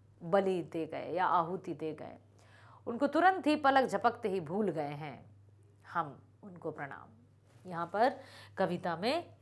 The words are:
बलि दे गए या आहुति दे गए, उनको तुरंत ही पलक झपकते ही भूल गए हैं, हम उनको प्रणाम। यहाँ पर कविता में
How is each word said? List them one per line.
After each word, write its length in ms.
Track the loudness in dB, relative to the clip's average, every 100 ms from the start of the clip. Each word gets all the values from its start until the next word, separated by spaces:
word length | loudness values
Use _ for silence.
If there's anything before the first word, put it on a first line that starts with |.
| _ -16
बलि 380 | 2 4 4 0
दे 240 | -2 -4 -4
गए 260 | -6 -4
या 140 | 0 4
आहुति 480 | 4 2 -4 -8
दे 200 | -8 -8
गए, 240 | -8 -12 -18 -20 -20 -20 -20 -20 -12 -8
उनको 200 | -2 0
तुरंत 400 | 4 4 4 2
ही 80 | 2
पलक 340 | 4 4 4
झपकते 400 | 2 2 2 -2
ही 100 | -2
भूल 300 | -2 -2 0
गए 240 | -2 -4
हैं, 420 | -6 -10 -12 -18 -20 -20 -20 -20 _ -6
हम 300 | -4 -4 -8 -20 _
उनको 280 | -20 -10 -8
प्रणाम। 380 | -8 -10 -12 -18 -20 -20 _ _ -20 -10
यहाँ 200 | -6 -2
पर 260 | 2 2 2 -10 -20 -8 -2
कविता 380 | 0 0 -4 -2
में 400 | 0 -2 -4 -14